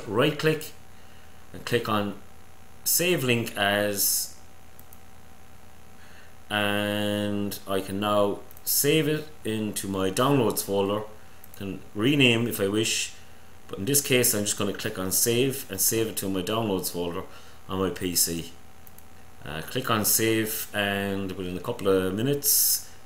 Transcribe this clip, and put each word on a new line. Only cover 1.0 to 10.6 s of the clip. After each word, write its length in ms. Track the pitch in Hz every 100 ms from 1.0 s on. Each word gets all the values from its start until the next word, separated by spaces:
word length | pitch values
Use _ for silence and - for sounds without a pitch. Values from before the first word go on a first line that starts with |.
| - - - - -
and 120 | 95 -
click 240 | 120 117
on 240 | 107 101 - - - - - - -
save 400 | - - 180 165
link 340 | 127 117 110 107
as, 800 | 101 104 104 101 - - - - - - - - - - - - - - - - - - - - - - - - -
and 1120 | 104 104 104 104 104 104 104 104 101 101 - 98
I 140 | 98
can 180 | 95 98
now 420 | 104 104 101 87 - -
save 440 | - - 143 160 147
it 200 | 151 - -
into 440 | 110 110 107 - 98
my 240 | 95 95
downloads 520 | 95 135 139 107 92